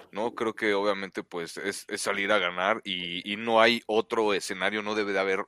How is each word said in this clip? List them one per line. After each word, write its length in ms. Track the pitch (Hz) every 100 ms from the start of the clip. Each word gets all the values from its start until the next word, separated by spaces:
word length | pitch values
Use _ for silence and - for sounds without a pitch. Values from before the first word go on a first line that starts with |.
| -
¿no? 240 | 95 117 -
Creo 180 | 113
que 220 | 107 110 101
obviamente, 480 | 104 98 98 -
pues, 340 | - 87 85 -
es, 300 | 101 101 -
es 120 | 104
salir 300 | - 101 98
a 60 | 104
ganar 440 | 87 90 92 110
y, 500 | 101 90 90 87 101
y 20 | 104
no 240 | 113 113
hay 220 | 113 117 -
otro 480 | 110 110 113 107 98
escenario, 480 | - 98 92 107
no 100 | 104
debe 180 | 107 101
de 80 | 98
haber 240 | 95 95